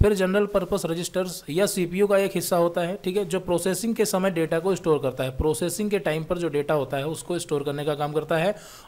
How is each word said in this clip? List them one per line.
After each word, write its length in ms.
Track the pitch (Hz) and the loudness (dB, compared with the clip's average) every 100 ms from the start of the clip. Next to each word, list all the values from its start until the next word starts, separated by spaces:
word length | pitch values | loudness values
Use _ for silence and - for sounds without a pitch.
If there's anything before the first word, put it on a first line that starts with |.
फिर 120 | 208 | 4
जनरल 320 | 202 185 196 202 | 6 2 2 2
पर्पस 360 | 202 175 202 165 | 0 0 -2 -2
रजिस्टर्स 580 | 165 170 185 185 170 - | -2 -2 -2 -4 -6 -4
यह 160 | 156 196 | 0 0
सीपीयू 420 | 196 165 185 202 | 0 -2 2 4
का 100 | 196 | 4
एक 140 | 196 185 | 2 -2
हिस्सा 220 | 165 175 | 0 2
होता 240 | 170 175 | 2 0
है, 180 | 170 196 | -4 -4
ठीक 140 | 185 190 | -4 -2
है, 80 | 185 | -2
जो 140 | 185 | -4
प्रोसेसिंग 560 | 185 170 190 185 233 226 | 0 0 0 -2 -2 0
के 100 | 208 | 0
समय 260 | 190 190 | 2 0
डेटा 280 | 165 160 165 | 0 0 0
को 160 | 185 180 | 0 0
स्टोर 240 | 170 147 | 2 2
करता 240 | 135 123 | 2 -2
है, 140 | 131 127 | -6 0
प्रोसेसिंग 520 | 156 151 175 175 208 | 0 0 -2 -2 -2
के 100 | 196 | 0
टाइम 240 | 160 156 | 0 -2
पर 140 | 160 175 | -2 -2
जो 120 | 165 | 0
डेटा 240 | 143 143 | 0 0
होता 240 | 156 131 139 | 0 0 -2
है 100 | 147 | -4
उसको 320 | 156 - 175 | -6 -4 -6
स्टोर 240 | 170 147 | -2 -2
करने 220 | 143 143 147 | -2 -2 -2
का 100 | 147 | -2
काम 180 | 147 | -2
करता 240 | 151 151 165 | -2 0 2
है। 180 | 180 208 - - | 2 -2 -10 -20